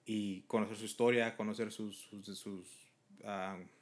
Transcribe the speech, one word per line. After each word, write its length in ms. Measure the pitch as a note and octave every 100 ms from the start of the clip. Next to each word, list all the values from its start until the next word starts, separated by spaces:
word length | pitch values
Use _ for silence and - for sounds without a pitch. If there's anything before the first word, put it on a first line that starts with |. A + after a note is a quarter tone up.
| -
y 360 | G#2+ G2+ F#2+
conocer 340 | - A2+ G#2 G#2+
su 80 |
historia, 520 | A2 - A#2+ A#2+ A2+ A2+
conocer 360 | G#2+ G#2+ G#2+
sus, 240 | A2 G#2+ G2
sus, 420 | - G#2 G2+ F#2+
sus, 300 | G#2 F#2+ F2 - - _ _ -
ah, 340 | G#2 G2 F#2+ F#2 F#2 -